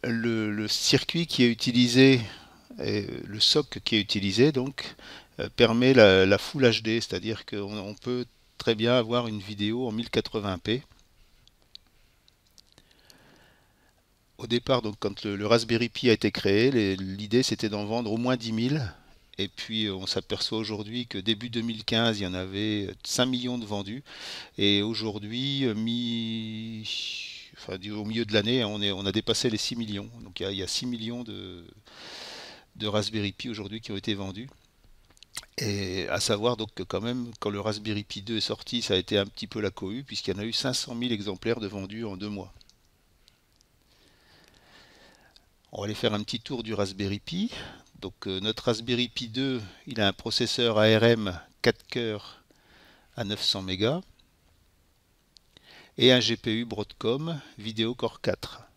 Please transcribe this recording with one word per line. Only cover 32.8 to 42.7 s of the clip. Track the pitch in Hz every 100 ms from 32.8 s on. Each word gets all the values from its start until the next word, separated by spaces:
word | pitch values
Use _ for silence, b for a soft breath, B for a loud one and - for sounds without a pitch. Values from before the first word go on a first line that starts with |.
| 107
Raspberry | 104 104 110 101
Pi | - 127
aujourd'hui | 107 98 110
qui | -
ont | 98
été | -
vendus. | 101 95 95 131 - _ _ _ - _ _ - - - -
Et | 120 101 95 92 82
à | 95
savoir | - 104 113 120
donc | 110 -
que |
quand | 90 -
même, | 113 123 120 -
quand | 104
le | 101
Raspberry | 104 107 107 104
Pi | 101 -
deux | 101 113
est |
sorti, | - 117 - 120
ça | -
a | 95
été | - 104
un | 101
petit | - 101
peu | 110
la | 101
cohue, | - 95 117
puisqu'il | 139 104 - 95
y |
en |
a | 110
eu |
cinq | 113 135
cent | 123 -
mille | 117 123
exemplaires | 110 101 92 113 117
de | 104
vendus | 101 95 107 113
en | 92
deux | 104
mois. | 101 95 - _